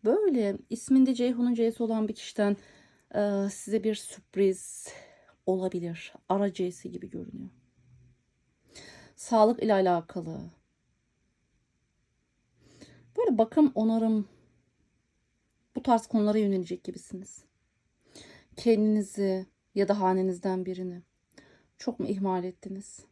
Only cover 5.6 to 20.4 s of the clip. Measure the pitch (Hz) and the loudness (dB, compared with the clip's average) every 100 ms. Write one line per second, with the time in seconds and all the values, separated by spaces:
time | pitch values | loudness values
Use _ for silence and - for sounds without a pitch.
5.6 | 185 180 170 165 - - _ 196 202 185 | -2 -4 -8 -10 -14 -20 _ 0 0 -2
6.6 | 180 180 - 180 - 170 175 - - _ | -6 -6 -14 -12 -12 -12 -12 -14 -16 _
7.6 | _ _ _ - _ _ _ _ _ _ | _ _ _ -20 _ _ _ _ _ _
8.6 | _ - - - - _ - 226 214 240 | _ -20 -20 -20 -20 _ 0 6 6 4
9.6 | 214 196 185 175 165 185 165 160 165 _ | 2 4 4 2 -2 -10 -10 -12 -14 _
10.6 | _ _ _ _ _ _ _ _ _ _ | _ _ _ _ _ _ _ _ _ _
11.6 | _ _ _ _ _ _ _ _ _ _ | _ _ _ _ _ _ _ _ _ _
12.6 | _ - - - _ - 466 226 226 - | _ -20 -20 -20 _ -2 0 2 2 4
13.6 | 302 240 220 226 220 220 208 _ _ _ | 4 4 0 2 2 0 -2 _ _ _
14.6 | _ _ _ _ _ _ _ _ _ _ | _ _ _ _ _ _ _ _ _ _
15.6 | _ - - 226 - 226 208 214 202 196 | _ -8 2 2 2 0 2 2 2 0
16.6 | 175 180 - - - 185 190 - _ _ | -2 -8 -10 -14 -14 -16 -16 -20 _ _
17.6 | _ _ _ _ _ - - - _ - | _ _ _ _ _ -20 -20 -20 _ -4
18.6 | 240 220 214 214 196 - 196 190 190 _ | 2 4 4 2 0 -2 -2 -2 -6 _
19.6 | _ - 196 208 185 190 190 180 | _ -2 0 2 2 2 0 -2